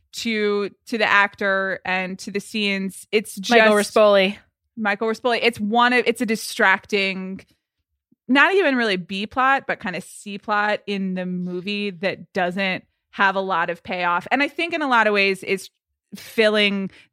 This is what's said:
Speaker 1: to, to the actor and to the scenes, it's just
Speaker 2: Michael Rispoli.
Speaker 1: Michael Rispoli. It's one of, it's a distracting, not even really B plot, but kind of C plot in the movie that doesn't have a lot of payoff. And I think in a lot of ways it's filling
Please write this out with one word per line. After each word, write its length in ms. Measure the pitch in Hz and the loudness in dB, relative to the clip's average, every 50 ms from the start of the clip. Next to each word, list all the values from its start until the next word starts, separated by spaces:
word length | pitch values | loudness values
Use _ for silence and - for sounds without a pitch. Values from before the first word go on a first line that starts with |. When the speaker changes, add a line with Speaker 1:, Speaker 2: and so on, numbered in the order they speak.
| _ _ - | _ _ -12
Speaker 1:
to, 560 | - - 233 220 214 208 208 208 202 202 - - _ _ | -8 -4 -4 -2 0 0 0 0 -2 -4 -6 -8 _ _
to 120 | - 247 214 | -6 -2 0
the 100 | 208 - | 2 4
actor 720 | - 202 202 202 - - 208 196 190 190 190 190 185 - - | 4 4 2 2 -2 -4 -2 -2 -2 -2 -2 -4 -6 -6 -6
and 340 | 185 185 185 185 185 190 - | -4 -4 -4 -4 -6 -10 -12
to 120 | - 208 | -10 -8
the 100 | 190 202 | -8 -8
scenes, 640 | - - - 220 208 202 196 196 190 190 - - - _ | -8 -6 -4 -2 -2 0 0 -2 -4 -6 -8 -12 -6 _
it's 240 | - 220 202 - - | -2 -2 -2 -4 -10
just 140 | 202 185 220 240 226 | -8 0 4 6 6
Speaker 2:
Michael 180 | 220 214 214 | 6 6 6
Rispoli. 600 | 208 202 - - 226 214 208 202 196 185 190 202 - _ _ _ _ _ _ _ | 4 2 2 4 4 6 6 6 6 4 2 -2 -6 _ _ _ _ _ _ _
Speaker 1:
Michael 320 | 233 214 202 202 - 226 220 | -6 -4 -2 -2 -2 -2 -4
Rispoli. 300 | 220 - - 247 233 208 | -4 -2 -2 -2 0 2
It's 200 | - 233 233 220 | 2 0 0 -2
one 320 | 208 202 226 240 240 247 | -2 0 2 4 4 4
of, 100 | 247 240 226 | 4 2 2
it's 140 | 233 233 - | 0 0 0
a 60 | 247 | -2
distracting, 1120 | 208 226 214 - - - - 208 190 190 202 - - 208 196 196 190 190 190 185 185 190 - - _ _ _ _ _ _ _ _ _ _ _ _ _ _ _ _ | -2 -2 -4 -4 -6 -2 2 2 4 4 2 0 -2 -2 0 0 -2 -2 -4 -8 -10 -10 -12 -16 _ _ _ _ _ _ _ _ _ _ _ _ _ _ _ _
not 260 | - 247 277 294 339 392 | 0 4 4 4 4 4
even 200 | 403 359 285 262 | 2 2 2 2
really 220 | 247 233 214 190 | 0 0 0 -2
B 300 | 185 165 - 196 190 214 | -2 -4 -6 -8 -8 -8
plot, 380 | - - 262 262 269 277 262 - - | -6 -2 0 2 2 2 0 -2 -4
but 100 | 170 - | -8 -6
kind 160 | - 190 170 | -6 -8 -8
of 80 | 165 | -8
C 360 | - - - - - 208 202 202 | -10 -14 -18 -18 -14 -12 -12 -10
plot 420 | _ 226 208 208 208 208 208 - _ 202 | _ -4 -2 -2 0 -2 -2 -4 _ -6
in 260 | 202 196 190 190 185 | -6 -4 -4 -4 -4
the 100 | 185 180 | -6 -6
movie 640 | 185 185 180 180 180 180 180 170 208 208 208 208 202 | -6 -6 -6 -6 -6 -8 -8 -6 -6 -6 -6 -6 -6
that 420 | 180 160 190 180 - - 175 - | -6 -4 -4 -4 -4 -6 -10 -8
doesn't 520 | - 196 175 180 175 196 196 190 180 - - _ _ _ _ _ | -4 -4 -2 -2 -2 -2 -2 -2 -4 -6 -8 _ _ _ _ _
have 260 | - - 202 196 190 | -2 0 0 2 2
a 40 | 196 | 0
lot 300 | 190 190 185 165 175 175 | -2 -2 -2 -2 -2 -4
of 120 | 170 - - | -6 -8 -8
payoff. 420 | - 185 180 180 175 175 175 - - | -8 -6 -4 -2 -2 -2 -2 -2 -2
And 100 | - 269 | -2 0
I 60 | 285 277 | 0 -2
think 260 | - - 330 339 339 | -4 -6 -6 -4 -4
in 80 | 311 | -4
a 60 | 302 269 | -2 0
lot 180 | 247 226 214 | 2 2 2
of 80 | 214 208 | 2 2
ways 300 | 202 196 196 190 190 - | 2 2 0 0 -2 -4
it's 240 | - 196 190 - - _ _ _ _ _ _ _ _ - | -4 -4 -4 -6 -10 _ _ _ _ _ _ _ _ -20
filling 720 | - - - - 233 220 214 214 214 208 202 202 196 190 180 - - _ _ | -20 -18 -4 0 2 2 4 4 4 2 2 0 -2 -4 -6 -10 -14 _ _